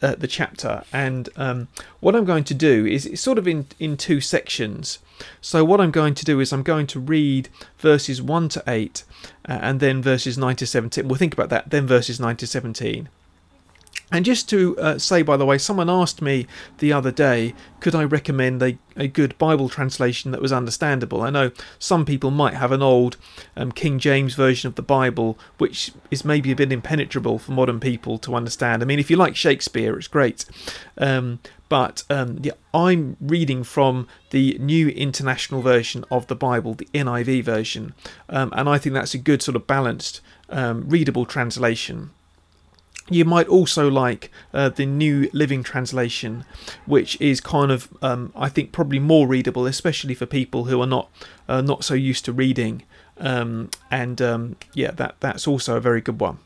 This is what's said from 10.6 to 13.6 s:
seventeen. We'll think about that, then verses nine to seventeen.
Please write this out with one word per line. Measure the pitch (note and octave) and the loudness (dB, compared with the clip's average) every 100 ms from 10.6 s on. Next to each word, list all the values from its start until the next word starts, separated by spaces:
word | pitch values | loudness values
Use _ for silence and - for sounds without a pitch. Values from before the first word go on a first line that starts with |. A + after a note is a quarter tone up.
| B2 | 0
seventeen. | B2 A2+ - C3 | -2 -2 -4 -2
We'll | C3 | 0
think | E3+ | 0
about | - - | 0 0
that, | A#2 - | 0 0
then | D3 C3+ | 0 4
verses | B2 A#2 A#2+ | 4 2 -4
nine | A#2 A#2 | -4 -4
to | A#2 | -6
seventeen. | C3 A#2 A2 A2+ A2 C#3+ _ _ _ _ _ | -6 -6 -6 -6 -6 -10 _ _ _ _ _